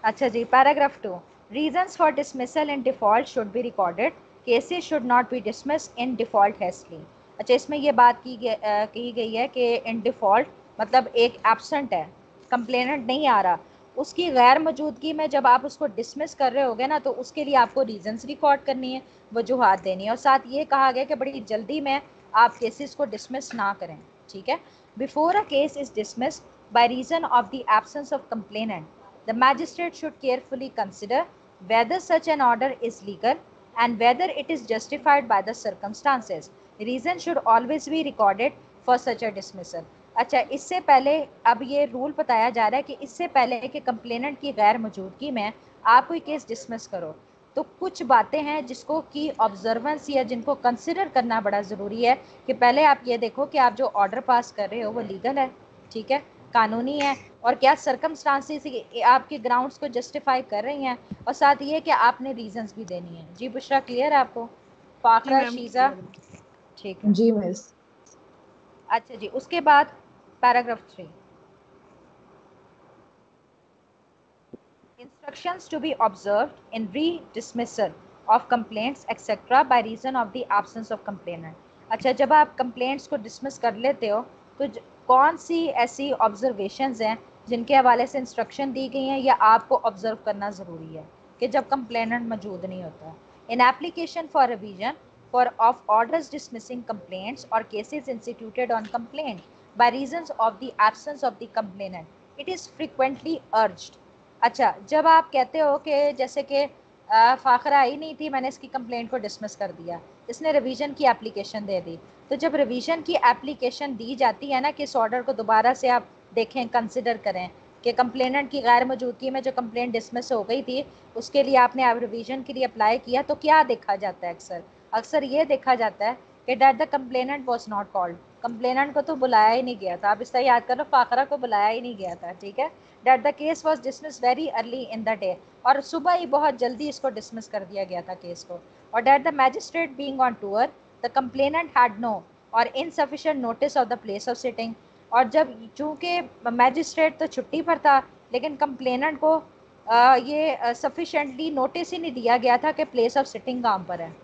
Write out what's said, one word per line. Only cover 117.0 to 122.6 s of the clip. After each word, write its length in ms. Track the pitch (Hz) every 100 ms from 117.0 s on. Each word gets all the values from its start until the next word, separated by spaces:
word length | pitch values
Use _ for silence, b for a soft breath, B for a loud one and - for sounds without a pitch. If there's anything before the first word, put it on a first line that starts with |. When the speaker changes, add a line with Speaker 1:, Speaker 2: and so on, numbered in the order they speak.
| 233 226
Speaker 1:
करें 340 | 208 180 180 - - -
कि 80 | 240
complainant 580 | 233 254 262 254 277 277
की 100 | 285
गैर 240 | 233 240
मौजूदगी 460 | 254 262 247 - 262
में 120 | 269
जो 100 | 262
complaint 400 | 262 233 226 247
dismiss 400 | 226 220 240 240
हो 100 | 233
गई 200 | 196 254
थी, 220 | 254 254 285 B B 226
उसके 260 | 233 285
लिए 140 | 262 262
आपने 280 | 247 247
अब 140 | 254 233
revision 440 | 226 226 226 269
के 100 | 254
लिए 120 | 262